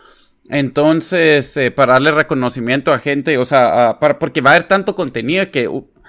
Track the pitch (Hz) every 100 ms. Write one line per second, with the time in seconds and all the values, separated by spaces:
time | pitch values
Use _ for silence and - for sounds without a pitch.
0 | _ _ _ _ - 147 135 - 151 160
1 | 160 180 160 147 131 - 127 - 127 127
2 | 147 151 151 139 123 127 117 135 151 131
3 | 147 143 143 139 123 139 120 92 120 107
4 | 151 143 165 147 131 165 175 196 196 190
5 | 151 123 113 180 190 147 110 95 - _